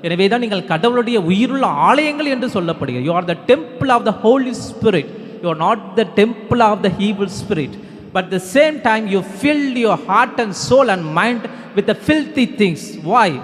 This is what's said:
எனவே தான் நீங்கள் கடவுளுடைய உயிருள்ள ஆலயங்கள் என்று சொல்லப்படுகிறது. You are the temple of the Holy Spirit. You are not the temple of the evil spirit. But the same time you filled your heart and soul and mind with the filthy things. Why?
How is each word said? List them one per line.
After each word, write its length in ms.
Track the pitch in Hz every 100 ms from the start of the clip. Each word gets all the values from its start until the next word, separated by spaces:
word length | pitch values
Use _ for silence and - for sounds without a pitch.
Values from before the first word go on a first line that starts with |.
| 170
எனவே 180 | 180 196
தான் 120 | 240
நீங்கள் 260 | 233 196 -
கடவுளுடைய 460 | 160 233 247 233 233 165
உயிருள்ள 360 | 190 240 269 220 147 170
ஆலயங்கள் 400 | 262 302 294 294
என்று 140 | 262 254 202
சொல்லப்படுகிறது. 500 | 170 160 139 123 139
You 60 | 170
are 80 | 175
the 80 | 165 -
temple 400 | 277 311 - 269 240
of 60 | 214
the 60 | 202
Holy 300 | 214 269 254 240 -
Spirit. 400 | - 220 180 135 - - -
You 80 | 175
are 60 | 160 170
not 120 | 226 - -
the 60 | 202 -
temple 420 | 220 240 - 240 220
of 80 | 208 185
the 60 | 175 202
evil 200 | 202 196 -
spirit. 340 | - 175 127 98 - - - 185
But 100 | 180
the 80 | 190 - 269
same 200 | 311 302 233
time 180 | 220 214
you 80 | 190 - -
filled 360 | 285 294 277 247 220
your 100 | 175 -
heart 280 | 202 254 -
and 80 | 220 175 -
soul 240 | 247 - 185
and 100 | 156 160
mind 260 | 220 240 214 - - 196
with 100 | 196
the 60 | 208 -
filthy 380 | 311 285 - 240 -
things. 220 | 202 156 - - 156
Why? 180 | 240 202 127